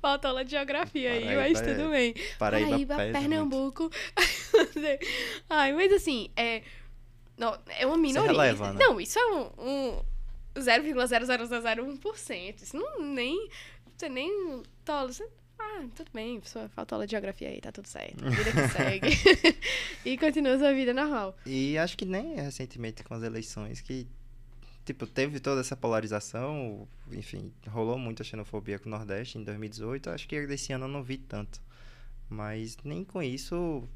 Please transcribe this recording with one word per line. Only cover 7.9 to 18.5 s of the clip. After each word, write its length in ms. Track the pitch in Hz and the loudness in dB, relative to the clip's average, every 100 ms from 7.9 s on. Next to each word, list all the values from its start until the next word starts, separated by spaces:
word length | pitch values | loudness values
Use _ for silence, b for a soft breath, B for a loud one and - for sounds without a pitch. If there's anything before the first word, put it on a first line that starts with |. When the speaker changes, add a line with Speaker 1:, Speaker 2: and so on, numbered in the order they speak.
| 330 | 6
Speaker 2:
Você 60 | |
Speaker 1:
minoria. 300 | 311 269 440 | 6 6 6
Speaker 2:
releva, 420 | - 139 104 101 | 8 6 6 0
né? 60 | 98 | 6
Speaker 1:
Não, 200 | 523 226 | 6 6
isso 180 | 180 427 | 0 2
é 60 | 480 | 4
um, 260 | 370 226 - | 2 -2 -6
um 1040 | 233 277 262 202 - - - - - - | -4 -2 -2 -2 -2 -2 -4 -8 -10 -2
zero 220 | 254 233 | 4 6
vírgula 220 | 302 254 247 | 4 0 2
zero 180 | 240 247 | 2 2
zero 200 | 247 233 | 0 0
zero 160 | 240 | -2
zero 240 | 233 226 262 | 0 -2 -4
um 100 | 277 | -6
por 200 | 403 440 | -6 -8
cento. 460 | - 202 185 220 | -8 -8 -8 -12
Isso 120 | - 277 | -10 -6
não, 240 | 508 571 | -6 -4
nem, 480 | 285 277 240 349 440 B B B - - | -4 -2 -2 -2 -4 B B B -20 -10
você 140 | 320 | -8
nem 540 | 254 302 403 359 262 214 - | -4 -2 -2 -4 -6 -12 -16
tola, 280 | - 294 262 | -4 -2 -2
você... 160 | 254 453 - - - | -6 -12 -14 -20 -12
Ah, 280 | 427 427 262 - | -8 -8 -10 -12
tudo 140 | 220 | -12
bem, 280 | 226 220 240 | -8 -8 -8
só 240 | - 226 220 | -10 -12 -10
falta 260 | - 220 220 | -10 -6 -4
aula 100 | 208 | -2
de 60 | |
geografia 380 | 214 196 196 69 | -4 -4 -8 -8
aí, 120 | - | -8
tá 100 | - | -10
tudo 160 | 214 196 | -14 -14
certo. 360 | - 50 - - | -12 -12 -6 0
Vida 220 | - 214 | 2 4